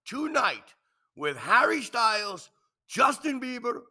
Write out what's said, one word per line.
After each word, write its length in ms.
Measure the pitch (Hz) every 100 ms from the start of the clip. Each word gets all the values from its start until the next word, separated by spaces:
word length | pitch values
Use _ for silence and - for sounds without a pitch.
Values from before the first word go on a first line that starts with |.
| -
tonight 720 | 254 311 311 208 113 - _ _ _ _ -
with 220 | 147 135
Harry 440 | - 226 302 320
Styles, 680 | 226 240 220 214 208 180 - _ _ _ _
Justin 540 | - - 269 302 269
Bieber, 400 | 254 247 240 233 -